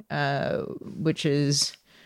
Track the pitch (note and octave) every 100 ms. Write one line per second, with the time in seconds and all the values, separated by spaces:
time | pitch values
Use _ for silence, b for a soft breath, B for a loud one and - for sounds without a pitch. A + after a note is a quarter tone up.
0 | - D3 C#3+ C#3+ - - - - - -
1 | D#3 D#3 D#3+ C#3+ C#3+ C#3+ - - b b